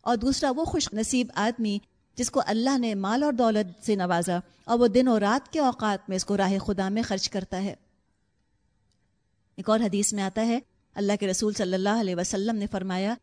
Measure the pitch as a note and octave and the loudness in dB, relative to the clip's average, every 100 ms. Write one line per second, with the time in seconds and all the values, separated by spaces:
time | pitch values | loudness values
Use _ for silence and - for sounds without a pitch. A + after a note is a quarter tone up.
0 | - A#3 A#3+ C4+ C#4+ C4 D#4+ E4 - G#3+ | 0 0 0 0 0 0 -2 -2 -4 -4
1 | A3 B3+ B3 - G#3 A#3+ A3 G#3 _ _ | 0 0 0 0 -2 0 -2 -2 _ _
2 | _ - A#3+ C4+ - A3 B3 C4+ A#3+ G3+ | _ -6 -2 0 0 0 2 2 0 -2
3 | F#3+ A#3 D4 B3 A#3 G#3+ F#3+ F3 - G#3 | 0 0 0 2 2 2 -2 -6 -2 0
4 | F3+ E3+ F3 F3 - _ - A#3+ A#3+ G#3 | 2 0 0 -2 -4 _ -2 4 6 6
5 | B3+ A3 G3+ B3 - D#4+ C4+ A#3+ G#3+ G3 | 4 4 4 0 -2 0 0 0 -2 -2
6 | - F#3 - G3+ F#3+ G3 - G3 F#3+ G#3 | -4 -6 -2 0 2 0 0 -2 0 -2
7 | A#3 F#3+ - G3+ F#3+ F#3 G3 - _ _ | -2 -2 -4 -6 -6 -4 -6 -8 _ _
8 | _ _ _ _ _ _ _ _ _ _ | _ _ _ _ _ _ _ _ _ _
9 | _ _ _ _ _ - G3 A3 A3+ G3 | _ _ _ _ _ -10 0 2 2 0
10 | G3+ G#3 F#3+ F#3+ A3+ A#3 - _ _ - | 0 -2 -2 -2 0 -2 -4 _ _ -4
11 | G3+ G3+ G3+ F#3 G#3+ G#3 F#3 F#3 F#3+ A3 | 0 0 0 0 -2 0 -2 0 0 0
12 | G3+ F3 F3+ G3 G#3 A3 G3+ G3+ F#3+ F#3 | 0 -2 -2 -2 -2 -2 -4 -4 -4 -2
13 | G3 A#3 | -2 -4